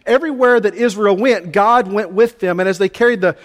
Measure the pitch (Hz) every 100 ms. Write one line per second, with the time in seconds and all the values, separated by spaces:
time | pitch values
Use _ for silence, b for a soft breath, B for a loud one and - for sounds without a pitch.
0 | - 262 320 254 247 233 196 180 240 202
1 | 202 190 254 208 170 196 214 240 190 202
2 | 175 190 233 - 185 175 190 190 190 -
3 | 240 220 180 -